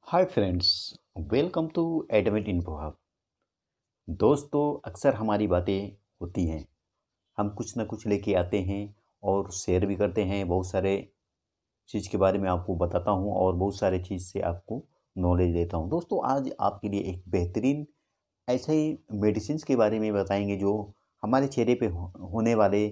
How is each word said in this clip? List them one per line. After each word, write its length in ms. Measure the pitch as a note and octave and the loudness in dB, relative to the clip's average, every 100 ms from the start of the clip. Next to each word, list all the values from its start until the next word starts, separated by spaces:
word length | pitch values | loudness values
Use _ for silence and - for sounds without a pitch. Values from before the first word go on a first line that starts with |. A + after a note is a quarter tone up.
| - | 0
Hi 140 | F3 F#3 | 2 2
friends, 680 | D3+ G2 F2+ E2+ - - - _ - | 2 0 2 2 0 -4 -16 _ -12
welcome 520 | D#2+ A#2 E3+ E3+ D#3+ | 0 2 2 0 -2
to 120 | E3+ E3 D#3+ - | -2 0 -2 2
Advent 360 | A2 G#2 G#2 G2+ | 2 2 0 0
Info 240 | F2+ F2 D#2 | -2 -2 -6
Hub। 160 | D2+ - _ _ _ _ _ _ _ _ _ _ - | -8 -12 _ _ _ _ _ _ _ _ _ _ -12
दोस्तों, 720 | E2+ G#2 C#3+ - D3+ D3 D3 | 2 4 4 0 -2 -2 -2
अक्सर 300 | - - C#3+ | -10 -2 0
हमारी 320 | A2 A2 G#2 G#2 | 2 0 0 2
बातें 500 | F2+ F2+ G2 G2+ - _ _ | 2 2 -2 -4 -12 _ _
होती 240 | F2 F2+ E2+ | -8 -2 -2
हैं, 220 | D#2+ - _ _ _ _ _ _ - | -2 -10 _ _ _ _ _ _ -4
हम 100 | G#2 | -4
कुछ 280 | G#2 - - | -4 -8 -6
ना 80 | |
कुछ 220 | A2 G#2 - | -6 -6 -2
लेके 280 | G2+ G2 | -2 2
आते 260 | F#2 F2+ G2+ | 0 2 -2
हैं 360 | F2+ G2 G#2 G#2 _ _ | -2 -4 -8 -14 _ _
और 280 | G2+ G2 G2 | -2 -2 -2
शेयर 360 | - - F#2 G2 | -8 0 2 2
भी 100 | F#2+ | 0
करते 280 | G2+ F#2+ | 0 0
हैं। 240 | F#2+ G2+ F#2+ | -2 -2 0
बहुत 180 | F2+ F#2 | -2 0
सारे 460 | G2 F#2+ G2 - _ _ _ _ _ _ _ _ | -2 0 -2 -4 _ _ _ _ _ _ _ _
चीज़ 220 | G#2+ F#2+ | -8 -4
के 80 | G2+ | 2
बारे 200 | F#2+ G2 | 4 4
में 100 | G2 | 0
आपको 260 | F2+ F2+ F2 | 0 -2 -2
बताता 340 | F2 F2+ F#2 | 0 0 0
हूँ 220 | G2 G2 | 0 0
और 200 | F#2+ F#2 | 0 2
बहुत 240 | F2 G2 F#2+ | 2 0 0
सारे 200 | G2+ F#2 | 0 0
चीज़ 240 | F#2 F#2+ | -4 -8
से 180 | F2+ - | -8 -4
आपको 420 | F2+ F2+ - A#2 - _ _ - | -4 -4 -8 -10 -10 _ _ -2
नॉलेज 340 | F2 F2+ F2+ | 2 4 4
देता 240 | E2+ E2+ E2+ | 2 -2 -2
हूँ। 120 | E2 | -2
दोस्तों, 300 | D#3+ E3+ - | -4 -2 -4
आज 280 | - C#3 C4 - | 0 -2 -2 -2
आपके 280 | - G3+ - | -4 -2 -4
लिए 120 | G2+ | -4
एक 220 | F#2 F2+ - | -4 -6 -4
बेहतरीन 580 | F#2+ F2 G2+ A#2+ C#3+ D3 _ _ _ _ _ - | -2 0 0 0 0 -4 _ _ _ _ _ -4
ऐसे 240 | B2+ - | -4 0
ही 260 | D#3 D#3 - _ | 0 0 -4 _
मेडिसिन्स 520 | G#2 G#2+ G#2+ - D3+ | 0 2 2 -2 -6
के 120 | - C3 | 0 4
बारे 240 | G#2+ A2 | 4 4
में 120 | G#2+ | 0
बताएंगे 440 | G2+ G2 G2 G2+ G2 | 0 2 0 0 0
जो 380 | G2 G#2+ G#2 - _ _ | 0 0 -4 -16 _ _
हमारे 240 | A2 C3 C#3 | 0 2 2
चेहरे 280 | C#3 A#2 | 0 2
पे 120 | B2 A2+ | 2 0
हो-, 260 | E2 F2 - F2 | -4 -8 -12 -6
होने 220 | G#2 A2+ | 0 2
वाले 340 | A2+ G2+ G2+ G#2+ | 4 4 4 0